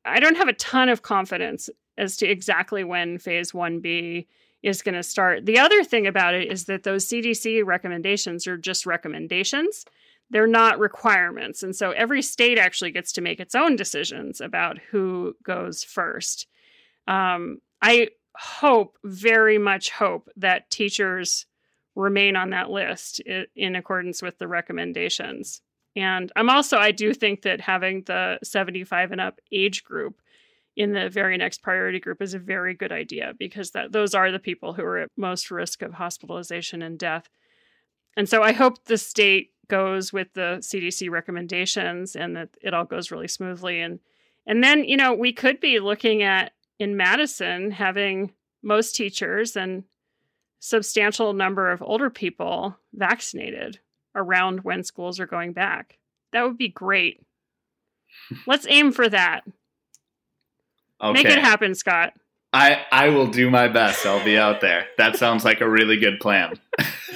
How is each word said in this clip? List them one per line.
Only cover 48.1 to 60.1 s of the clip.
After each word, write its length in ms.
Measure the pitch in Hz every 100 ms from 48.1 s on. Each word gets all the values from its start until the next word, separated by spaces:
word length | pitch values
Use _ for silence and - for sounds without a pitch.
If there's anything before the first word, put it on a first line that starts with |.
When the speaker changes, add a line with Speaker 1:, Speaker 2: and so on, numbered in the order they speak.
| 190 196 - _ _
Speaker 1:
most 320 | 208 214 220 -
teachers 580 | 202 - 180 196 226
and 300 | 202 185 185 190 _ _ _ _ _ _ _
substantial 760 | - 226 202 220 208 208 214
number 360 | 196 190 196 185
of 120 | 180
older 260 | - 220 269
people 680 | - 175 175 175 175 196 - _
vaccinated 840 | 214 190 240 - - - - - 196 _ _ _
around 500 | 202 185 180 185 185
when 180 | 190 185
schools 380 | 185 - 175 180
are 60 | 180
going 260 | 170 175
back. 460 | 175 196 - - _ _ _ _
That 100 | 233
would 140 | 247 240
be 120 | 226
great. 520 | - 185 196 175 - _ _ _ _ _ _ _
Speaker 2:
<laughs> 580 | _ _ - - - -
Speaker 1:
Let's 200 | 285 -
aim 220 | 285 285
for 160 | 262 226
that. 340 | 196 175 160 - - _ _ _ _ _